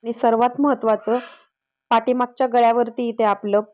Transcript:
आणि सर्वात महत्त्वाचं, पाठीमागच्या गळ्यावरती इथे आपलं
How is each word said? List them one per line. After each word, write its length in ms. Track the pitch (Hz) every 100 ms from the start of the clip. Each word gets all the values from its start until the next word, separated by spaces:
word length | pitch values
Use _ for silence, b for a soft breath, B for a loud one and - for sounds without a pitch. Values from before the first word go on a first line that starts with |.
आणि 80 | 226
सर्वात 480 | 233 240 226 240 247
महत्त्वाचं, 580 | 285 262 226 208 214 247 247 B B _ _ _ _
पाठीमागच्या 560 | 233 226 254 247 240 262
गळ्यावरती 600 | 240 233 233 233 226 240
इथे 160 | 226 220
आपलं 340 | 202 208 202 214